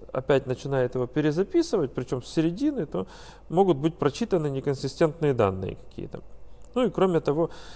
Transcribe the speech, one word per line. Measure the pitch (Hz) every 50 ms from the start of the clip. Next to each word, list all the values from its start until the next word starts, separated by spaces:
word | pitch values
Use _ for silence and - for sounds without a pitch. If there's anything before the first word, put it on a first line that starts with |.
| - -
опять | - 131 123 - 143 131 -
начинает | 127 127 - - 139 139 131 123 123 -
его | 127 123
перезаписывать, | 120 - 147 147 151 147 170 196 - - 339 320 - 247 190 147 120
причём | - 131 123 - 143 123
с | - -
середины, | - 165 156 170 175 214 277 302 285 240 160
то | - - 180 190 - - - - - - - - -
могут | 160 175 196 185 156
быть | 135 147 165 160
прочитаны | - 135 139 - - 233 - 196 165 151 147
неконсистентные | 135 135 - 147 135 135 - 131 - - 170 151 147 - 156 147 131
данные | 117 107 98 95 95 95 - -
какие-то. | - - - - - - - - - - - - - - - - - - - -
Ну | 240 254
и | 190
кроме | - 185 185 190 170 156
того, | - 147 143 160 170 - - - - - -